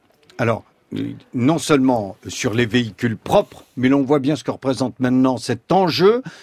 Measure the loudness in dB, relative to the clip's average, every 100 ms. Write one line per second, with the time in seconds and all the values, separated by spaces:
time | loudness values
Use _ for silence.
0 | _ _ _ -4 -2 -2 -6 _ _ -8
1 | -8 -10 -10 -2 0 0 2 2 4 0
2 | -4 -10 -14 -8 -4 -2 0 0 -2 -4
3 | -4 -4 0 0 0 -8 -16 -2 2 2
4 | 2 0 0 -4 -6 -6 -4 -2 -4 -2
5 | 0 2 2 0 -4 -6 0 0 2 2
6 | 2 2 -2 -16